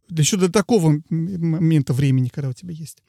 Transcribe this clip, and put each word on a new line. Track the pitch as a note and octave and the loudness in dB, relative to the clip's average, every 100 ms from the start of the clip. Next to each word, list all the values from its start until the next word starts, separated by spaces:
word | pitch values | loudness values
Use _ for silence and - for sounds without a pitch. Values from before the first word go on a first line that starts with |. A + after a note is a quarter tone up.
| - | -10
для | D#3+ | -2
ещё | D3 G3 | 0 2
до | F3+ | 2
такого | G#3 - A#3 D#3+ | 2 2 2 4
м-, | D3+ - | 0 -2
м-, | D#3+ E3 F#3 | -4 -4 -4
момента | E3 D#3+ D#3+ D#3 C3+ | -2 0 2 2 0
времени, | C3 C#3 C3 B2 | 0 0 0 -2
когда | - C3+ | -4 -10
у | |
тебя | B2 F3 | -10 -14
есть. | D#3+ D#3 - | -14 -16 -20